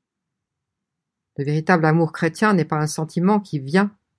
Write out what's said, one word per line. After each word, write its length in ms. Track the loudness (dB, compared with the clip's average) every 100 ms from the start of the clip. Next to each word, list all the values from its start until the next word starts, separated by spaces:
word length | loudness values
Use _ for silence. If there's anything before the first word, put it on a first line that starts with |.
| _ _ _ _ _ _ _ _ _ _ _ _ _ -8
Le 80 | -4
véritable 400 | -2 2 2 4
amour 260 | 2 0
chrétien 420 | -2 -4 0 2
n'est 100 | 2
pas 140 | 0 -2
un 80 | -2
sentiment 540 | -4 -6 -2 0 0
qui 180 | -2 -8
vient 360 | -2 0 0 -4 _